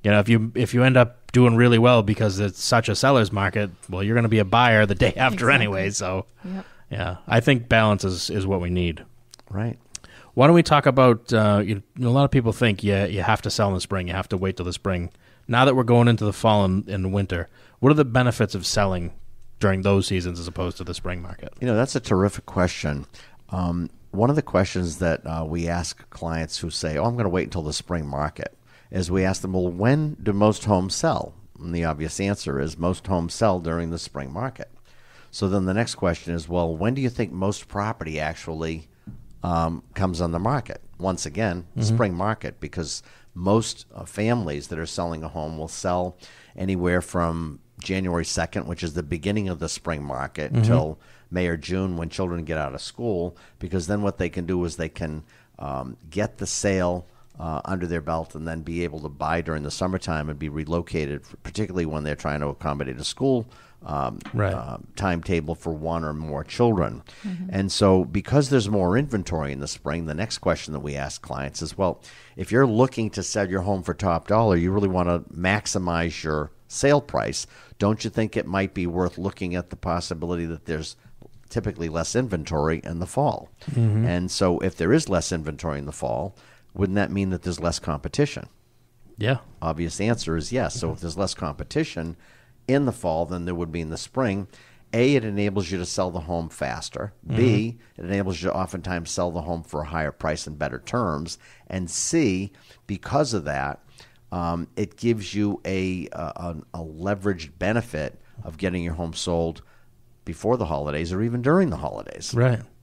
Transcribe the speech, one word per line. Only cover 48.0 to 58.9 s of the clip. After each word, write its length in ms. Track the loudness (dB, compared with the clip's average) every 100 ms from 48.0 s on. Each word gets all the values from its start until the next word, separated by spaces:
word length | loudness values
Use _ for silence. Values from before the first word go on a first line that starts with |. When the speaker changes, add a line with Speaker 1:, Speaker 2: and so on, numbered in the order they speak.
| 0 -2
Speaker 3:
second, 420 | -2 -4 -4 -4 -6
which 160 | -6
is 120 | -4
the 80 | -6
beginning 440 | -6 -4 -2 -2 -2
of 80 | -4
the 100 | -6
spring 340 | -6 -6 -6
market, 500 | -6 -6 -6 -6 -2
Speaker 1:
Mm-hmm. 80 | 2
Speaker 3:
till 360 | 4 4 2 -6 -18 -20 _
May 180 | -2 0
or 80 | -2
June 380 | -4 -2 -2 -4
when 100 | -6
children 360 | -4 -4 -4
get 120 | -4 -4
out 160 | -4
of 60 | -8
school, 560 | -12 -8 -4 -2 -4 -8 -20 _
because 300 | -4 -4 -2
then 120 | 0
what 160 | -2 -2
they 140 | -4
can 160 | -4 -2
do 180 | -2
is 120 | -2 -4
they 120 | -8
can, 360 | -6 -8 -8 -12 _ _ -12
um, 380 | -8 -6 -8 -14 -10
get 300 | -4 -4 -4
the 80 | -8
sale, 580 | -2 0 2 0 -2 -8 -20 -20 -12
uh, 220 | -8 -6 -4
under 200 | -4 -2
their 140 | -4
belt 340 | -2 -4 -4
and 140 | -10 -8
then 140 | -8
be 200 | -6 -4
able 160 | -4